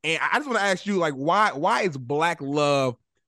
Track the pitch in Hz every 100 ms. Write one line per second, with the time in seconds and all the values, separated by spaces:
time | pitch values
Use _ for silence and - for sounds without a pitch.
0 | 151 160 147 226 294 226 202 185 202 196
1 | 160 135 143 190 208 135 175 254 208 135
2 | 120 143 165 165 139 147 147 143 131 117
3 | _ _